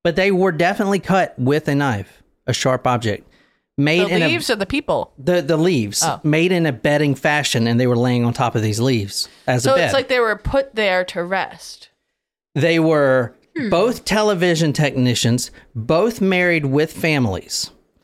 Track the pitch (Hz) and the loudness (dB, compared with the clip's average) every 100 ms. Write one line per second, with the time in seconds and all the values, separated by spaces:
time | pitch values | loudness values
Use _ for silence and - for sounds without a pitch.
0 | 175 165 196 180 190 156 175 202 196 202 | -2 0 2 2 0 2 0 0 -2 -2
1 | - 190 165 - 123 151 156 143 139 101 | 0 0 0 -2 0 0 0 0 0 -2
2 | - _ _ _ - - 135 127 131 120 | -8 _ _ _ -4 -2 0 0 0 0
3 | 113 98 - _ _ _ _ - 143 175 | -2 -6 -10 _ _ _ _ -2 0 2
4 | 175 175 165 - - 214 196 285 233 139 | 2 2 0 0 -2 -4 -2 -4 -2 -4
5 | - - 139 180 143 156 180 143 104 - | -4 -6 0 0 2 2 2 2 -2 -2
6 | 165 - 151 156 180 180 160 120 147 147 | -2 -2 0 2 2 2 0 -2 0 2
7 | 147 135 156 147 131 120 117 117 127 117 | 0 0 0 0 0 0 0 2 2 2
8 | 123 123 120 120 120 117 107 104 131 117 | 2 2 0 0 -2 -2 -2 0 0 0
9 | 98 - - - - 123 254 269 160 277 | -2 -8 -8 -8 -4 0 2 2 2 0
10 | 262 254 220 202 - 277 269 220 202 185 | 0 0 0 -2 -2 -2 -2 -2 0 0
11 | 180 175 175 190 - - - - - _ | -2 -6 -4 -4 -4 -10 -20 -20 -20 _
12 | _ _ _ _ _ 139 165 165 160 151 | _ _ _ _ _ -2 2 2 2 4
13 | 135 131 117 - _ 330 220 175 233 233 | 4 2 0 -8 _ -6 -2 0 0 -2
14 | - 208 214 180 180 160 156 143 143 131 | -2 0 2 2 2 2 0 2 0 2
15 | 123 117 113 123 - - - 113 117 165 | 0 0 0 0 -4 -14 -14 -8 -2 0
16 | 226 233 190 180 180 160 139 143 156 - | 0 0 0 2 0 0 0 0 0 -2
17 | 165 147 113 90 - - - _ _ _ | 0 2 0 -2 -6 -8 -10 _ _ _